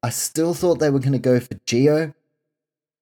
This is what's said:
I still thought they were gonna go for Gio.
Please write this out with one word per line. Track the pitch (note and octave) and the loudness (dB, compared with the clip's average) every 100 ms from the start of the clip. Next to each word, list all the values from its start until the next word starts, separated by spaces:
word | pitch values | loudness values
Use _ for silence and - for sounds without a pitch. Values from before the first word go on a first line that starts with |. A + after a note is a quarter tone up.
I | A#2 | -8
still | - - - E3 | -6 -6 -2 -2
thought | E3+ F3+ D#3+ | 0 0 2
they | D3+ | 2
were | C#3 | 0
gonna | C3 C3+ | 0 0
go | B2+ B2 | 2 2
for | A#2+ G2 - | 0 -10 -4
Gio. | A#2 C#3+ D3+ D#3+ - _ _ _ _ _ _ _ _ | 0 2 2 -2 -10 _ _ _ _ _ _ _ _